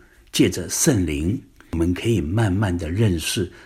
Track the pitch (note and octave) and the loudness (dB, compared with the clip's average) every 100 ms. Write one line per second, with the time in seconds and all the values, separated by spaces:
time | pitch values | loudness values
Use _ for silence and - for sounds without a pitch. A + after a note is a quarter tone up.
0 | - _ - - C3+ F#2 F#2 - E3+ A#2 | -20 _ -6 2 2 2 -6 0 2 2
1 | E2 D2+ E2 B2+ - _ - D#2+ E2 F2 | 0 -2 -2 -4 -6 _ -8 -2 0 0
2 | A2+ A2 D2+ G2+ A2 F#2 G#2+ F2 D#2 F#2 | 0 0 0 0 2 2 0 -2 -4 0
3 | A2+ E2+ D#2 - F2 - | 2 2 -2 -4 -6 -8